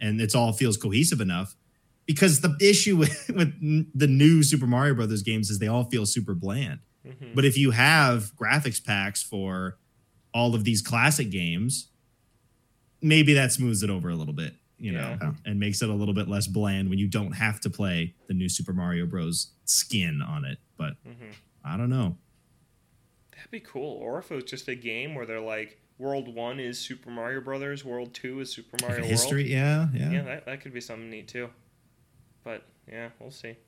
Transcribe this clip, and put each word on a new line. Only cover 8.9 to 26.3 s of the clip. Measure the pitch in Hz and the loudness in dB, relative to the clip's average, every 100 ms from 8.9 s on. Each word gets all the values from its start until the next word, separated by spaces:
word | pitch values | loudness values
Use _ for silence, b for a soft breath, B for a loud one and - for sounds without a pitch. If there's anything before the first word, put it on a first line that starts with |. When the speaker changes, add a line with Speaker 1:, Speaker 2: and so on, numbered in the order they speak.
| 101 98 - | -2 -2 -6
Speaker 1:
for | - 101 95 92 92 - _ _ _ _ _ | -6 -4 -4 -4 -6 -8 _ _ _ _ _
all | 117 120 117 | 0 2 2
of | |
these | 107 104 | 0 0
classic | - 117 139 143 110 | 0 2 2 2 -2
games, | 92 85 85 120 - - _ _ _ _ _ _ _ _ _ _ - | -2 -2 -2 -2 -4 -10 _ _ _ _ _ _ _ _ _ _ -2
maybe | 156 156 147 | 4 6 8
that | 143 127 | 6 4
smooths | 135 123 101 | 2 0 0
it | 101 | 0
over | 92 87 | -2 -4
a | |
little | 82 76 | -4 -6
bit, | 73 80 - _ - | -6 -10 -12 _ -12
you | 110 | -8
know, | 82 69 87 | -6 -6 -6
Speaker 2:
Yeah. | 76 76 | -6 -6
Speaker 1:
and | 104 101 | -4 -2
makes | 104 98 | -2 -2
it | 110 | -2
a | |
little | 104 104 | -2 0
bit | 101 92 | -2 -2
less | 101 98 | -2 -2
bland | 107 101 95 95 | 0 0 0 0
when | 95 | 0
you | 101 | 0
don't | 107 95 | -2 -4
have | - 110 104 | -2 -2 -2
to | 101 | -6
play | - 98 85 82 - - | -4 -2 -2 -4 -8 -6
the | |
new | 92 90 | -2 -2
Super | - 87 | -4 -4
Mario | 90 87 87 87 | -4 -2 -2 -2
Bros. | 92 82 82 - _ | -4 -4 -4 -6 _
skin | - - - 107 82 73 | -2 -2 0 -2 -2 -4
on | - 76 | -6 -8
it. | 67 - _ - | -8 -12 _ -10
But | 76 - 120 | -10 -10 -18
Speaker 2:
Mm-hmm. | 120 110 104 _ _ | -20 -20 -20 _ _
Speaker 1:
I | 71 95 | -10 -4
don't | 120 | -2
know. | 131 92 85 _ _ _ _ _ _ _ _ _ _ _ - | 0 -2 -6 _ _ _ _ _ _ _ _ _ _ _ -20
Speaker 2:
That'd | - | -16
be | 226 | -16
cool. | - 131 147 110 | -14 -12 -10 -10
Or | 113 156 | -10 -10
if | - | -10
it | |
was | 143 | -12
just | 127 135 - | -12 -12 -10
a | |
game | 123 117 113 147 | -8 -8 -8 -8
where | 143 113 | -10 -10
they're | 113 | -8
like, | 110 110 110 _ _ - | -8 -8 -10 _ _ -12
World | 135 139 123 | -8 -6 -8